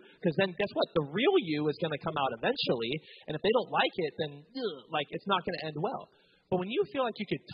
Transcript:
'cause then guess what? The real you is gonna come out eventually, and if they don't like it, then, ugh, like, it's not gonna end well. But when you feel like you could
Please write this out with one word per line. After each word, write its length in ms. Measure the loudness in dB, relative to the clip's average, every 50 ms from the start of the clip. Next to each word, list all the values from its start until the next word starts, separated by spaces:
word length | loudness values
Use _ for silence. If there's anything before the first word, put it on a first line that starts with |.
| -6 -16 -8 -2
'cause 160 | -2 0 2
then 160 | 2 2 2 2 0
guess 120 | -2 0 0
what? 160 | 0 -2 0 0 -2
The 80 | -2
real 280 | 0 0 2 4 4 4 4 4
you 240 | 2 0 0 2 0
is 80 | 0 0
gonna 240 | -2 -2 -2 -2 -4
come 160 | -2 0 2
out 160 | 2 0 2
eventually, 560 | 2 0 0 2 2 2 2 2 2 2 0 -2 -2 -6 -10 -20 -12 -8 -6
and 0 |
if 80 | -4 0
they 140 | 2 2 2
don't 160 | 2 2 2
like 240 | 2 2 2 2 0
it, 160 | 0 -2 -2 -2 -4
then, 240 | -4 -6 -6 -10 -16
ugh, 360 | -12 -8 -6 -4 -4 -6 -8 -8 -4
like, 160 | -2 -2 -2 -4 -6
it's 80 | -6 -2
not 160 | 0 0 0 0
gonna 240 | -2 -6 -4 -6 -6
end 80 | -4 -2
well. 320 | -2 -2 -2 -4 -8 -12 _ _ _ _ _ _ _ -2
But 80 | -2 0
when 80 | 0 0
you 140 | 0 -2 -2 0 0
feel 80 | -2
like 160 | 0 0 -2
you 80 | -4 -4
could 160 | -4 -4 -6 -6 -10